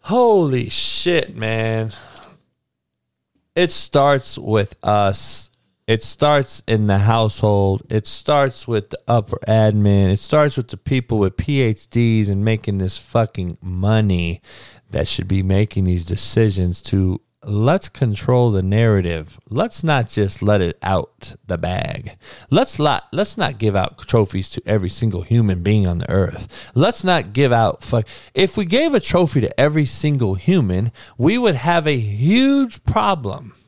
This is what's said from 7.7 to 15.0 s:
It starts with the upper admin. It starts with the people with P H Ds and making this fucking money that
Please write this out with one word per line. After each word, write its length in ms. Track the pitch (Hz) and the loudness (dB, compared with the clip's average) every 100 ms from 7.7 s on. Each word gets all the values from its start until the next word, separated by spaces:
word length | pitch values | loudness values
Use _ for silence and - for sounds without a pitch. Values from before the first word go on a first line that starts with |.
| 95 - | -2 -2
It 160 | 110 - | -4 -4
starts 600 | - - 147 139 120 - | -8 0 2 2 -4 -4
with 240 | 113 101 | -4 -4
the 80 | - - | -14 0
upper 320 | 117 107 - - | 0 0 -8 0
admin. 640 | 110 107 104 104 98 98 | 2 4 4 4 4 4
It 80 | 101 | 0
starts 380 | - 151 147 131 | 0 2 2 0
with 120 | 120 | -8
the 100 | - | -8
people 400 | - 135 123 110 | -4 -4 0 0
with 180 | 98 - | 0 0
P 240 | - 139 | -2 0
H 280 | 123 104 - | 0 0 -4
Ds 400 | 120 117 113 101 | 0 2 2 2
and 160 | 98 | 0
making 340 | 107 110 - 98 | 0 -2 -2 -2
this 180 | 92 - | -2 -6
fucking 600 | - 117 110 - 90 85 | -4 0 0 -4 -8 -8
money 800 | 95 92 98 110 107 90 85 85 - - - - _ | -8 -4 0 2 2 0 -2 -6 -12 -20 -20 -20 _
that 180 | - | -4